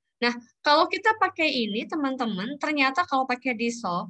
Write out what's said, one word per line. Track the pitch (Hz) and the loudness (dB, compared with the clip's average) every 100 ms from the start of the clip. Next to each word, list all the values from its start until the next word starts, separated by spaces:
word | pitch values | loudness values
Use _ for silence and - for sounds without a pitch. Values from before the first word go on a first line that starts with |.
| _ - 240 | _ -2 -2
Nah, | 240 - _ - | -2 -12 _ 4
kalau | 294 339 | 4 4
kita | 370 440 440 | 2 0 2
pakai | 370 359 311 | 0 0 0
ini, | 254 220 208 302 | 0 -2 -2 -4
teman-teman, | 330 269 262 233 190 220 285 | -2 -2 -2 -4 -4 -6 -4
ternyata | 302 302 269 277 349 | -2 2 2 2 0
kalau | 269 262 | 0 0
pakai | 247 262 226 | -2 -2 -2
dissolve, | 233 233 190 175 180 | -2 -4 -4 -4 -4